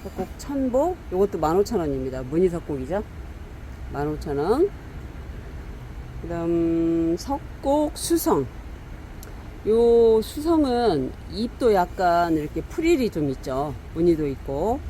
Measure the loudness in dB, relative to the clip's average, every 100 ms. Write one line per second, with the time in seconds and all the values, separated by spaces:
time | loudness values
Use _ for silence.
0 | -10 -8 -8 -8 -6 -2 2 2 2 -2
1 | -4 0 0 2 2 2 2 0 0 -2
2 | -4 -6 -2 2 2 2 -4 -6 -2 -4
3 | -4 -12 -14 -14 -14 -14 -14 -12 -8 -4
4 | -4 -4 -4 -2 2 2 2 0 -14 -14
5 | -14 -14 -14 -12 -12 -12 -12 -12 -12 -12
6 | -12 -12 -8 -4 0 2 2 2 2 2
7 | 2 0 -2 -4 -4 -6 2 2 2 -2
8 | 0 2 4 2 0 -8 -12 -14 -12 -14
9 | -14 -14 -14 -14 -14 -6 2 4 6 8
10 | 8 6 2 -4 2 4 4 4 4 2
11 | -2 -6 -10 -4 -6 2 4 6 2 2
12 | 4 4 4 2 0 -6 -6 -2 2 4
13 | 2 0 -2 -2 -4 -2 -2 -6 -8 2
14 | 4 4 0 -4 -6 -2 0 -2